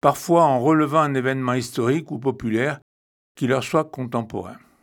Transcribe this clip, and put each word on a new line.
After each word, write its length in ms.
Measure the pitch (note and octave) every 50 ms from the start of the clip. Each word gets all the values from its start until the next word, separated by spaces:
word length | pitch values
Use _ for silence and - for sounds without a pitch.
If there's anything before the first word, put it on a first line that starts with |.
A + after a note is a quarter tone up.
parfois 440 | - C#3+ C#3+ - - - E3+ E3+ E3+
en 140 | D3+ C3+ B2
relevant 420 | A#2 D3 D#3+ D#3 D3+ C#3+ C#3 D#3+
un 140 | D#3 C#3+ C#3
événement 380 | C3 B2 C3 C3+ C3 C3 B2+ B2
historique 580 | C3 A#2+ - - - A#2 A#2+ C3+ E3 D#3 -
ou 80 | D#3+ A#2+
populaire 640 | A#2+ C3+ B2+ C3 - A#2 G#2+ A2 B2+ C#3+ D3 C#3+ _ _ _ _ _ _ _ _ _ _ _
qui 100 | - C#3
leur 160 | A#2+ C3 C3 B2
soit 220 | - - D#3+ D#3
contemporain. 720 | D#3 - - C3 A#2+ - A#2+ A2 A2 - G#2 F2+ F2+ - - _ _ _ _